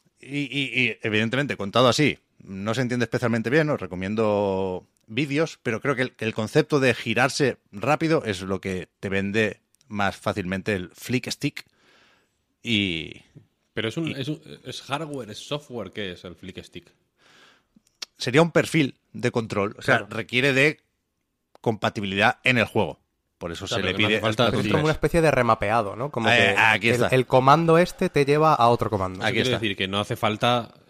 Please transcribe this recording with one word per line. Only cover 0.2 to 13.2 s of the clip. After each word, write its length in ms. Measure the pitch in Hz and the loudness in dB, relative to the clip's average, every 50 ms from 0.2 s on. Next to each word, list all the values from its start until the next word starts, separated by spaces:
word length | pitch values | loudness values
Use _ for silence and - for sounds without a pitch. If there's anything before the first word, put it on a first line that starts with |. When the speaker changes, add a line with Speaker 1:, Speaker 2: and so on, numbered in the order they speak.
Speaker 1:
Y, 200 | - 131 143 147 | -14 -8 -6 -6
y, 220 | 143 117 127 143 135 120 117 127 123 113 | -6 -4 -4 -4 -4 -2 0 0 0 0
y, 100 | 107 - | 0 -2
evidentemente, 540 | - 110 104 107 113 113 127 135 147 - 98 | -2 0 2 2 2 2 0 0 0 -2 -2
contado 320 | - 98 98 - 117 127 120 | -4 -4 0 4 4 6 6
así, 300 | - - 151 110 - - _ _ _ - | 6 4 4 2 2 -2 _ _ _ -20
no 360 | - - 98 95 101 110 113 | -16 -14 -10 -6 -4 -4 -2
se 80 | 135 | -2
entiende 220 | 127 113 123 120 117 | -2 -2 -2 -2 -2
especialmente 440 | - - 117 123 113 117 113 110 117 | -2 -2 0 0 0 0 0 0 0
bien, 200 | 135 160 151 151 | 2 2 2 0
os 100 | 131 - | -2 -4
recomiendo 1040 | 98 87 90 90 95 98 107 113 110 107 104 101 104 98 95 95 95 92 90 87 - _ _ _ _ | -6 -6 -8 -6 -6 -4 -2 0 2 2 2 2 2 0 0 -2 -2 -4 -6 -8 -10 _ _ _ _
vídeos, 520 | - 107 127 156 135 139 151 165 - - - | -8 -6 -4 -4 -2 -2 -2 -2 -4 -6 -8
pero 180 | - 123 110 101 | -6 -4 -4 -2
creo 160 | - 143 131 | -2 -2 -2
que 60 | 123 | -2
el, 100 | 127 123 - | -2 -4 -4
que 80 | - 110 | -6 -6
el 100 | 110 - | -4 -4
concepto 440 | 113 110 107 - 151 151 - 156 139 | -4 -2 0 2 0 2 2 2 2
de 140 | 135 123 113 | 2 2 2
girarse 640 | - - 120 107 117 131 135 - - 143 120 - - _ _ | 0 -2 -2 0 2 2 2 2 0 0 0 -2 -4 _ _
rápido 520 | - 101 92 135 156 - 165 156 165 - - | -12 -4 -2 0 0 0 0 0 0 0 0
es 180 | 110 95 90 | -2 -6 -4
lo 180 | 95 95 95 92 | -4 -6 -6 -4
que 280 | - 95 92 90 78 - _ _ | -4 -6 -6 -8 -8 -12 _ _
te 80 | - 98 | -6 -4
vende 520 | 95 98 98 101 101 110 107 98 - _ _ _ _ _ _ - | -2 -2 -2 0 0 0 0 0 -2 _ _ _ _ _ _ -8
más 280 | 107 101 101 95 - | -4 -2 -2 -2 -2
fácilmente 580 | - - 107 92 104 87 90 95 95 - 110 104 | -4 -4 -4 -4 -4 -4 -4 -6 -4 -4 -4 -4
el 160 | 90 90 82 | -4 -6 -10
Flick 380 | - - - - 123 127 - 113 | -14 -14 -8 -6 -4 -4 -4 -6
Stick 360 | - - 139 147 - - - _ _ _ _ _ _ _ _ _ _ _ _ _ _ _ _ _ _ _ | -8 -6 -6 -6 -6 -8 -18 _ _ _ _ _ _ _ _ _ _ _ _ _ _ _ _ _ _ _
y 600 | - 120 113 101 101 92 82 80 78 78 - - | -4 -2 0 0 0 0 -2 -6 -8 -10 -14 -18